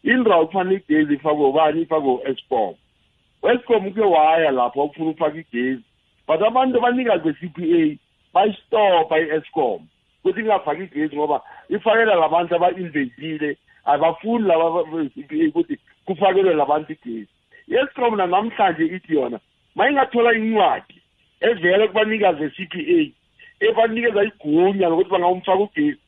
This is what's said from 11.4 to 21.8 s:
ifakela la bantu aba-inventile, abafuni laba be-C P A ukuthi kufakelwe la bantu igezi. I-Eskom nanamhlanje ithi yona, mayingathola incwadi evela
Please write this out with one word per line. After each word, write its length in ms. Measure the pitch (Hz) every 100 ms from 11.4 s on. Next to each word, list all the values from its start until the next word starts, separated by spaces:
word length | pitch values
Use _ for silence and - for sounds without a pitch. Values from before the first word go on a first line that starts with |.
| - - -
ifakela 460 | - 226 226 220
la 140 | 185 156
bantu 260 | 170 180
aba-inventile, 1000 | 170 175 175 175 147 127 120 156 156 147 139 _ _
abafuni 640 | - 143 160 165 214 233 202
laba 360 | 165 165 170
be-C 400 | 156 160 143 -
P 180 | 147 302
A 60 | 330
ukuthi 320 | 339 - 294 _ _
kufakelwe 480 | - 175 196 185 190
la 120 | 156
bantu 260 | 143 151 156
igezi. 360 | 156 120 113 101 _ _ - -
I-Eskom 480 | 233 285 - 240
nanamhlanje 720 | 208 180 185 226 - 196 160
ithi 280 | 160 185 -
yona, 240 | 151 123 113 _ _ _
mayingathola 580 | - 240 285 262 233 233
incwadi 680 | 226 220 214 170 123 - - _ _ _ _
evela 460 | 180 214 175 190